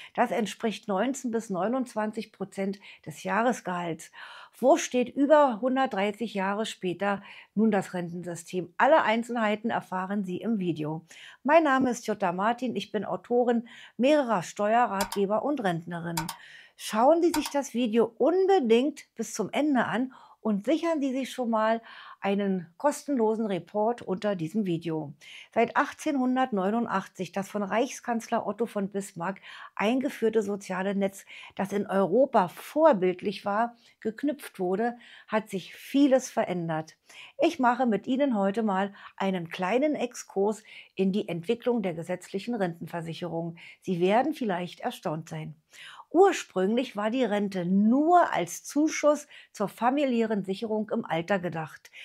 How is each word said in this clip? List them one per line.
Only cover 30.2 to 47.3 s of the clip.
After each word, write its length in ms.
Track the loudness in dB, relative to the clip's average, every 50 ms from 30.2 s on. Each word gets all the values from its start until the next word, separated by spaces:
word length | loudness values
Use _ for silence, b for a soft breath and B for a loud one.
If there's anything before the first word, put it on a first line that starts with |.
| 0 0 2 2 0
soziale 540 | 0 -2 -6 -6 -6 -4 -4 -2 -2 0
Netz, 280 | 0 0 0 -2 -6 -18 B B B B B B
das 180 | -6 -4 -2 -2
in 140 | -4 -2
Europa 640 | 0 0 2 2 4 4 4 4 4 4 2 2 2
vorbildlich 960 | -2 -8 -14 -6 2 6 6 6 6 6 4 0 0 0 -4 -6 -6 -4 -4
war, 320 | -2 0 0 0 -2 -4 b b b b b
geknüpft 580 | -8 -8 -6 -4 -4 -4 -4 -4 -8 -14 -8 -4
wurde, 400 | -4 -2 0 0 -2 -2 -4 -6 B B B B B B
hat 200 | -2 -2 -2 -2
sich 280 | -6 -8 -8 -10 -16
vieles 520 | -18 -8 0 4 6 6 6 6 4 2 0
verändert. 680 | -2 -2 -2 0 -2 -2 -2 -2 -2 -4 -4 -6 -12 _ _ B B B B B B B
Ich 220 | 2 2 2 4
mache 260 | 4 4 4 4 4
mit 220 | 2 2 2 0 0
Ihnen 280 | 0 2 2 2 2
heute 280 | 2 2 2 2 0 0
mal 280 | 0 2 0 0 -2 -4 B B B B
einen 320 | B -2 0 0 -2 -4 -6
kleinen 460 | -6 -4 -2 0 2 2 2 2 0
Exkurs 720 | 0 -4 -6 -6 -10 -14 -6 -2 0 0 0 0 -2 -8 B B B B B B
in 160 | 0 0 2 2
die 160 | 0 -2 -4
Entwicklung 540 | -4 -4 -2 -2 -2 -2 0 0 0 0 0
der 120 | -2 -4
gesetzlichen 640 | -6 -6 -6 -6 -8 -8 -8 -8 -8 -6 -4 -4
Rentenversicherung. 1000 | -2 -2 -2 -4 -6 -10 -10 -8 -8 -8 -8 -8 -8 -8 -6 -6 -6 -6 -6 -8 B B B B B B
Sie 180 | -4 -2 2
werden 340 | 2 4 4 4 2 2 -2
vielleicht 460 | -4 -2 -2 -2 -2 -4 -8 -8 -8
erstaunt 480 | -8 -8 -8 -6 -6 -6 -6 -6 -8 -8
sein. 260 | -10 -10 -10 -10 -14 -16 _ B B B B B B B B B
Ursprünglich 840 | 6 6 8 8 6 2 -4 -6 -2 0 2 2 2 0 0 -2 -4
war 140 | -4 -2 -2
die 140 | 0 0 0
Rente 400 | 2